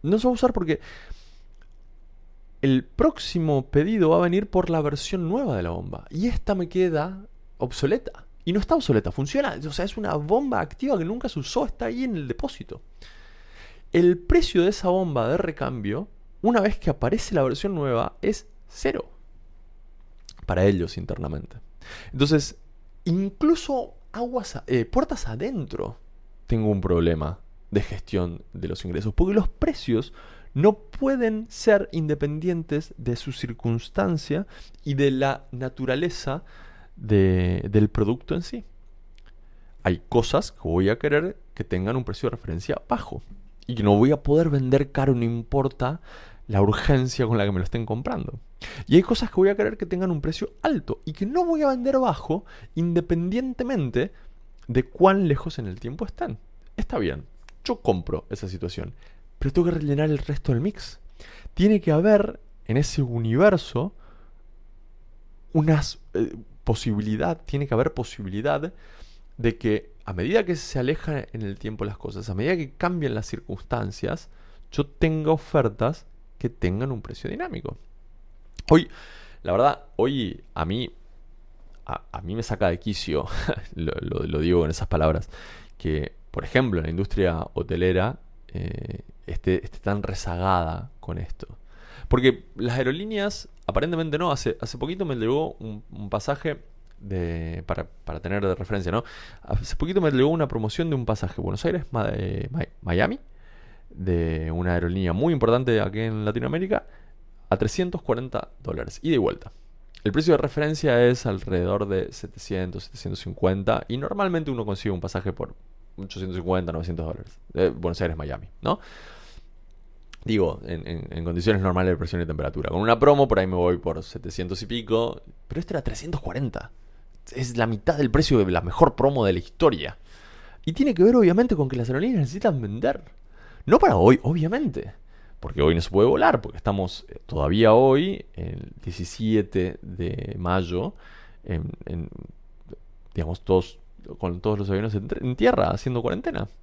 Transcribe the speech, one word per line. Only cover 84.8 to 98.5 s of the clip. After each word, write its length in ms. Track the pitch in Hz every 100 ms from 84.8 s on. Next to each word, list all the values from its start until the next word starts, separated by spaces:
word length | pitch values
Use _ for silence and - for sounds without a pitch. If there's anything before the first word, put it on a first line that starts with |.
| -
palabras, 420 | 80 78 78 - - - - - -
que, 360 | 80 76 71 - -
por 120 | -
ejemplo, 360 | - 127 127 90
en 60 |
la 40 | 78
industria 560 | 85 101 107 92 82 -
hotelera, 640 | - - 87 92 90 107 - - - -
eh, 520 | 90 90 - - - - -
esté, 380 | - - - -
esté 160 | - -
tan 240 | - 101
rezagada 880 | 98 92 92 87 95 92 80 85 - -
con 180 | - 85
esto. 300 | 87 - - - - - - - -
Porque 380 | 127 127 - -
las 220 | - 120 123
aerolíneas, 720 | 127 156 208 214 202 - - -
aparentemente 520 | - 104 165 165 160 151
no, 140 | 175
hace, 260 | 139 120 -
hace 160 | 113 123
poquito 260 | 139 190
me 120 | 175
llegó 380 | 123 110 143 160 -
un, 240 | 110 104 -
un 180 | - 101
pasaje 520 | 107 - 143 160 143 - - - -
de, 640 | 101 95 85 82 82 85
para, 200 | 85 82
para 360 | - - - 78
tener 240 | 87 101
de 100 | 98